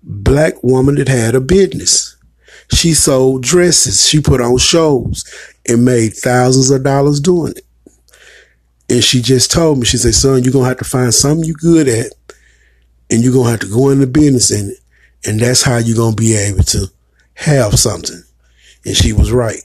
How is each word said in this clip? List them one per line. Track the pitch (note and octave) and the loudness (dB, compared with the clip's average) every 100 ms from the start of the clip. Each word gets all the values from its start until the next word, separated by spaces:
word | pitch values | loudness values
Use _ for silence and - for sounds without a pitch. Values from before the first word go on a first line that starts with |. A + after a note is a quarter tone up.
| - | -12
black | G2+ G2 C#3 D#3 - | -6 0 2 0 -2
woman | B2 C3 C3+ C#3+ | 0 2 2 0
that | C#3 | 0
had | C3 A2+ | 0 0
a | A#2+ | -2
business. | C3 F#3 F#3+ - - - - - _ _ _ - _ | 0 2 2 -2 -4 -4 -4 -14 _ _ _ -20 _
She | - E3+ | -2 0
sold | D3+ - C3+ C3 C3 | 0 0 2 2 0
dresses. | B2+ F3+ F3 E3 - - - | 0 2 2 0 -2 0 0
She | D#3 | 0
put | D3 C3+ | 2 0
on | A#2+ B2 | 2 0
shows | - E3+ D#3+ C3+ - - - - - _ - | 0 0 2 0 -2 -10 -12 -20 -20 _ -2
and | A#2+ B2 | 0 2
made | B2 A2 | 2 -2
thousands | - - B2 B2+ C3 C3 | -4 -2 0 2 2 2
of | C3+ | 0
dollars | C3+ C#3 C#3+ D3 | 0 0 0 0
doing | D3 F3+ C#3+ - | 0 0 -2 -10
it. | _ _ _ _ _ _ - - _ _ _ _ _ | _ _ _ _ _ _ -20 -20 _ _ _ _ _
And | A#2+ | -2
she | - B2+ | 0 0
just | A#2 C3 - | 2 0 2
told | E3 E3 C#3+ | 0 0 0
me, | A2+ | -2
she | B2 | 0
said, | A#2 | 0
"Son, | A2 C3+ C3 | 0 2 2
you're | B2+ | 2
gonna | C3 B2+ | 0 0
have | B2+ | -4
to | |
find | - C3 B2 | -4 -2 0
something | A2+ C#3+ D#3 D#3+ | 0 0 0 -2
you | |
good | D#3+ E3 E3 C#3 | -2 2 2 2
at, | A2+ - - _ - _ _ _ _ _ _ _ | 0 -4 -12 _ -20 _ _ _ _ _ _ _
and | A2+ | 0
you're | B2 | 2
gonna | B2+ A#2+ | 2 0
have | A2+ | -2
to | G2 | -4
go | G#2+ C#3 | 0 2
into | C#3 C#3 | 2 2
business | C#3 D3+ B2+ - | 2 2 2 0
in | G#2 G2+ | -2 -6
it. | F#2+ _ _ _ _ - | -12 _ _ _ _ -6
And | G#2+ | -2
that's | A#2 B2+ | 0 0
how | - A#2+ | 0 0
you're | A#2 A2+ | 0 0
gonna | A#2 A2 | 0 0
be | A2+ A2 | 0 0
able | G2+ G2 F#2+ | -2 -2 -2
to | G#2+ F#2+ _ _ _ _ - | -2 -6 _ _ _ _ -8
have | - C#3+ A2 A#2 | 0 0 2 0
something." | A#2 F2+ E2 F2 _ _ _ _ _ _ - | 0 -4 -10 -14 _ _ _ _ _ _ -6
And | G2 | -2
she | - | 0
was | G#2 G2+ | 2 0
right. | A#2+ A#2 - | 0 -2 -6